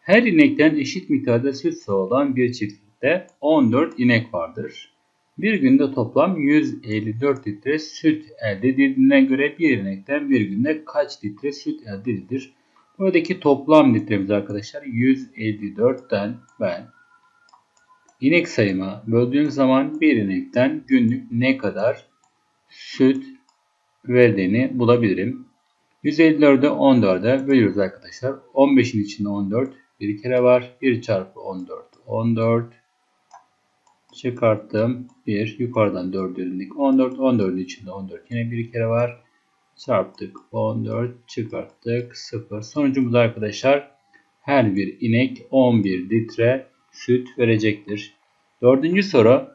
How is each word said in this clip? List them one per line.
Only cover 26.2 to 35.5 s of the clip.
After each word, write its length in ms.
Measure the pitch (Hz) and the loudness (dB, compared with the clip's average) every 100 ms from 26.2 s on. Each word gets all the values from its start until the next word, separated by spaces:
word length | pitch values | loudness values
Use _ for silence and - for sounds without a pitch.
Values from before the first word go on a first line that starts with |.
elli 200 | 160 156 | 4 6
dördü 280 | 147 139 143 | 4 4 2
on 340 | - 135 127 | 2 4 4
dörde 440 | 101 92 104 135 135 | 4 2 0 0 2
bölüyoruz 320 | 135 104 92 | 2 2 2
arkadaşlar. 560 | 95 - - - 127 135 _ | -4 -4 -20 -10 -8 -8 _
On 220 | - 139 135 | 0 4 4
beşin 280 | 113 110 | 2 -2
içinde 240 | 98 - 104 | -6 -6 -6
on 220 | 101 98 | -4 -4
dört 240 | 113 131 - _ _ | -4 -4 -8 _ _
bir 220 | 104 104 | -8 -8
kere 200 | 127 127 | -2 2
var. 340 | 123 123 123 _ | 4 4 0 _
Bir 200 | 135 117 | -2 -2
çarpı 380 | - 98 95 - | -2 -4 -4 -14
on 280 | 95 92 90 | -12 -12 -14
dört, 200 | - - _ - | -18 -20 _ -8
on 300 | 110 113 113 | -4 -2 0
dört. 360 | 113 117 117 _ _ _ _ _ _ - _ _ _ _ _ _ _ | 2 0 -2 _ _ _ _ _ _ -20 _ _ _ _ _ _ _
Çıkarttım. 960 | - 127 120 117 107 - 107 113 120 - _ - | -10 -10 -2 0 0 -2 -2 -2 -4 -10 _ -6
Bir. 300 | 101 107 | -4 -4